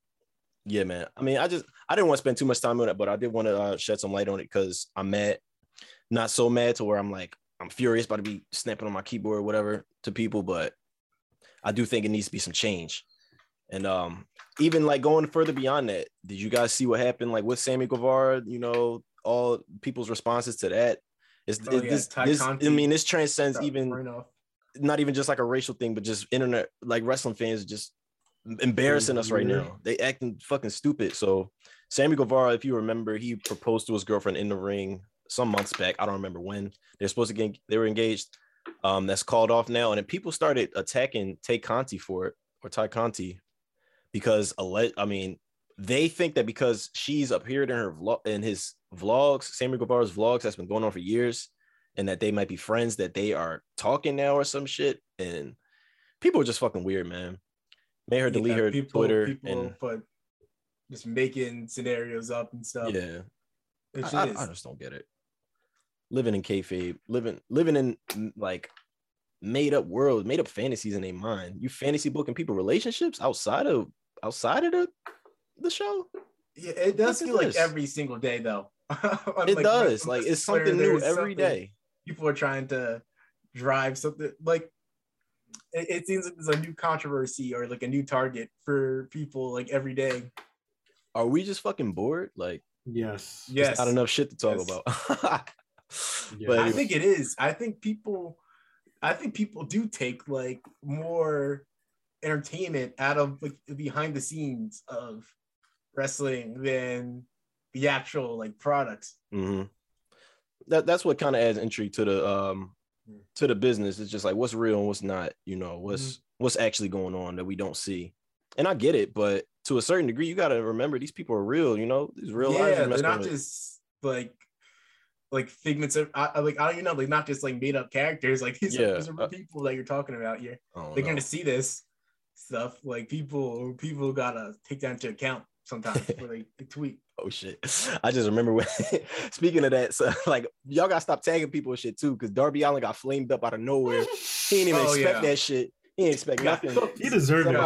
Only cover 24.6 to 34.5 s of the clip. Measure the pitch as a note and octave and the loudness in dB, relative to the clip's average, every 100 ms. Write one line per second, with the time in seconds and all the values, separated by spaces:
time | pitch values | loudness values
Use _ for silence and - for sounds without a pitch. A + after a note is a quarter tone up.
24.6 | _ - C#3+ D3+ C#3+ C3+ C#3 C3 A#2+ C3 | _ -2 2 4 2 2 0 2 2 0
25.6 | B2+ A#2+ A#2+ A2 G#2 G#2 G2+ C3 B2+ A#2+ | -2 -2 -2 -2 -2 -4 -2 0 2 2
26.6 | - _ B2 A#2 A2+ C3 B2 G#2 A2+ A2 | 0 _ -2 0 2 0 -2 -2 -2 -2
27.6 | F#2+ G#2+ - _ _ _ _ _ A2+ A2+ | -6 -10 -12 _ _ _ _ _ -14 -2
28.6 | B2 A2 C3+ D3 A#2 B2 A2 A2+ B2 C3+ | 0 4 4 4 2 0 2 2 2 0
29.6 | - - - A#2 B2+ C3 B2 G2+ - C#3 | -2 -6 -4 0 0 -2 -6 -8 -4 -2
30.6 | A#2 - D3 D3 G2 - G2+ F#2+ F#2+ _ | -2 -2 0 2 0 2 2 2 0 _
31.6 | _ - _ - C#3+ D3+ B2 C3 B2+ A#2+ | _ -20 _ 2 4 4 4 4 4 2
32.6 | C3+ A#2+ A2 A2+ A2 G#2+ A#2+ A2+ - G#2+ | 0 0 0 -2 -2 -4 -4 -6 -6 -4
33.6 | - A2 - A2 F#2+ G#2 G2+ F2+ G#2 | 0 0 0 -2 0 0 2 0 -2